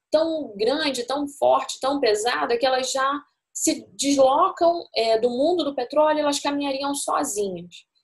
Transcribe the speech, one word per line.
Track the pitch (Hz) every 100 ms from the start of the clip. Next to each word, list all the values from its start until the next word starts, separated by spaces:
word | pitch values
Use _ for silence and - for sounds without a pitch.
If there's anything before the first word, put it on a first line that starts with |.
| -
tão | 302 330 311 247 196
grande, | 220 294 302 254
tão | 233 285 285
forte, | - 247 254 - -
tão | 262 285
pesada, | 240 208 233 254 240 240
que | 262
elas | 254 254
já | 269 269 285 - _ _ -
se | 320 - - -
deslocam, | 277 277 262 294 370 - 339 339 - 220
é, | 226 220
do | 247
mundo | 240 302 349
do | 285 277
petróleo, | 247 294 311 302
elas | 294 285
caminhariam | 294 285 285 269 277 285
sozinhas. | - 269 285 208 196 175 175 - _ _